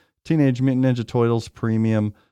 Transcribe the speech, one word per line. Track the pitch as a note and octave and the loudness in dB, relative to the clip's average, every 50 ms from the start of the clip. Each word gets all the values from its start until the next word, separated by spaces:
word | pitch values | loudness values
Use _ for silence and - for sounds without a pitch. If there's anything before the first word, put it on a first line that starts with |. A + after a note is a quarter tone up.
| _ _ _ _ _ | _ _ _ _ _
Teenage | - E3 D#3 C#3+ C3+ B2 A#2+ | -2 0 2 2 2 2 0
Mutant | C3+ C#3 B2+ B2+ C3 | 0 0 0 2 2
Ninja | C3 B2 A#2+ A2+ | 0 0 -2 -4
Turtles | - - B2 A#2 A#2 A#2 A2+ - - | -4 -2 0 0 0 0 -2 -4 -8
Premium | - - A#2 A2+ A2 A2 A2 A2 A2 G#2+ G#2+ G#2 - - _ _ | -10 -6 -4 -2 0 0 0 0 0 0 0 -2 -6 -10 _ _